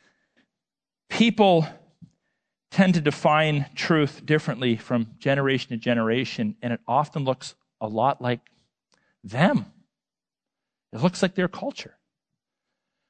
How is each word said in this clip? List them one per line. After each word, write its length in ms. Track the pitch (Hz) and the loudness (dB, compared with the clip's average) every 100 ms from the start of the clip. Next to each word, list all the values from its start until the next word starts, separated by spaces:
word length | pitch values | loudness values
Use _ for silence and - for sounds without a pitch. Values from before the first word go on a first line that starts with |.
| _ _ _ _ _ _ _ _ _ _ - | _ _ _ _ _ _ _ _ _ _ -8
People 560 | - 226 214 202 170 151 - _ _ - _ _ _ _ _ _ | 2 2 6 6 6 2 -6 _ _ -20 _ _ _ _ _ _
tend 240 | - 190 | 2 4
to 60 | 170 | 4
define 640 | 147 - 165 151 156 147 139 | 0 0 2 4 2 0 -4
truth 500 | - - 160 139 - | -6 0 2 2 -2
differently 520 | 135 151 151 117 127 110 | 0 0 0 -4 -2 -2
from 320 | - 123 113 - | -2 -4 -4 -4
generation 500 | 139 139 135 131 - | -2 0 0 -2 -4
to 80 | 117 | -6
generation, 800 | 123 117 113 120 151 - 107 - | -2 0 2 0 -2 -4 -6 -4
and 100 | 120 | -6
it 80 | 117 - | -6 -2
often 360 | 131 151 156 | -2 -2 -4
looks 300 | 131 127 - - _ - | -4 -4 -8 -20 _ -10
a 40 | 110 | -6
lot 360 | 110 131 - | -2 0 0
like 180 | 123 120 _ _ _ _ _ _ _ _ | -4 -4 _ _ _ _ _ _ _ _
them. 440 | 92 117 185 147 98 _ _ _ _ _ _ _ _ _ _ _ _ | -10 0 2 2 -4 _ _ _ _ _ _ _ _ _ _ _ _
It 100 | 110 | -2
looks 180 | 175 - | -2 0
like 140 | 185 | -2
their 140 | 190 180 | -2 -4
culture. 480 | - 262 - - _ _ _ _ _ _ _ _ _ _ _ _ | -4 -10 -12 -18 _ _ _ _ _ _ _ _ _ _ _ _